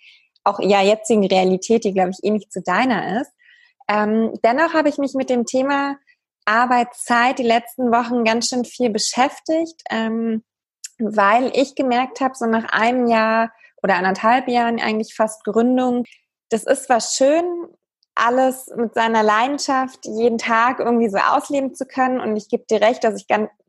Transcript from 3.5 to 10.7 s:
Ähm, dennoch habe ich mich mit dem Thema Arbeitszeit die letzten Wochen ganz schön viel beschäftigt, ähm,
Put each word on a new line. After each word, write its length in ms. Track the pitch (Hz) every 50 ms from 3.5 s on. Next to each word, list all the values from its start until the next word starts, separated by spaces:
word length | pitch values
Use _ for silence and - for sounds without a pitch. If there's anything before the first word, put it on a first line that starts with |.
| _ _ _ _ _ _ _
Ähm, 460 | - 208 214 214 214 220 226 226 - - - -
dennoch 300 | 226 247 294 330 320 320
habe 140 | 311 302 294
ich 100 | 294 -
mich 160 | 277 269 269
mit 160 | 262 262 269
dem 160 | 254 240 233
Thema 500 | - - 262 262 277 285 277 285 277 277 - _ _ _ _ _ _ _ _ _
Arbeitszeit 920 | 208 214 233 247 247 254 247 233 240 - - - - 240 233 240 254 262 262
die 60 | 240
letzten 480 | 233 226 240 233 - - - 254 240
Wochen 320 | 226 233 247 226 247 240 226
ganz 240 | 220 226 233 226 -
schön 160 | 262 247 233
viel 260 | - - - 247 233
beschäftigt, 920 | 202 214 - - - 240 247 - - - - - 320 330 330 330 - - - -
ähm, 520 | - 220 226 220 226 226 226 226 220 220 - _ _ _ _ _